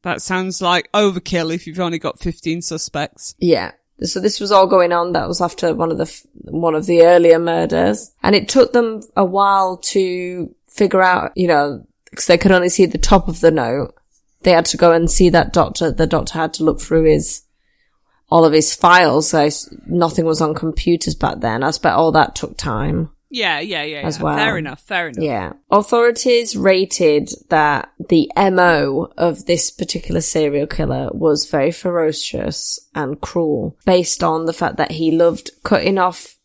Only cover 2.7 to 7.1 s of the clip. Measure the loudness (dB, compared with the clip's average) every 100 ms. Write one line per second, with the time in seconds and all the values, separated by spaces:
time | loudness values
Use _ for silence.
2.7 | -8 -8 -8 -8 -10 -14 -2 0 0 -2
3.7 | -14 _ _ -8 -4 -4 -4 2 4 4
4.7 | 4 2 0 -2 -4 -4 -4 -4 -2 -4
5.7 | -2 -4 -4 -6 -8 _ -20 -10 -4 -2
6.7 | -2 2 6 8